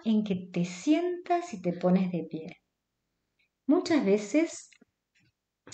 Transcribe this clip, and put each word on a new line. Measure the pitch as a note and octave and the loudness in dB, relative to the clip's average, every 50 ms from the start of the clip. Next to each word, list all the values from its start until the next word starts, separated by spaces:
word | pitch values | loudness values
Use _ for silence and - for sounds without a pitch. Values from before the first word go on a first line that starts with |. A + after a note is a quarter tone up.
| - | -2
en | A3+ A3 G#3+ - | 0 2 2 2
que | - F#3+ | 0 -2
te | F#3 - - - F3 F3 | -4 -6 -6 -4 -4 -4
sientas | - - - - D4 D#4 E4+ F4 F4+ F4+ F4 - - F4 F4 F4 - - | -4 -4 -4 0 2 2 2 2 0 -4 -4 -2 -2 -2 -2 -2 -4 -10
y | F#3 | -6
te | - F3+ E3+ | -4 -4 -4
pones | - - F#3 F#3 G3 F#3+ F3+ | 0 2 4 4 4 2 2
de | F3+ E3 D#3 - | -2 -4 -6 -6
pie. | - D#3 D#3+ E3+ - _ _ _ _ _ _ _ _ _ _ _ _ _ _ _ _ _ _ _ _ _ _ | -8 -10 -10 -12 -16 _ _ _ _ _ _ _ _ _ _ _ _ _ _ _ _ _ _ _ _ _ _
Muchas | - D4 F4+ F4+ - E4+ C#4 G3+ | 2 2 2 4 2 2 2 4
veces | G3 G3+ G#3+ - - - D4+ E4 E4 - - - - _ _ _ _ _ _ _ _ _ _ _ _ _ _ _ _ _ _ - - | 4 2 2 2 0 0 0 0 0 -2 -10 -18 -20 _ _ _ _ _ _ _ _ _ _ _ _ _ _ _ _ _ _ -20 -18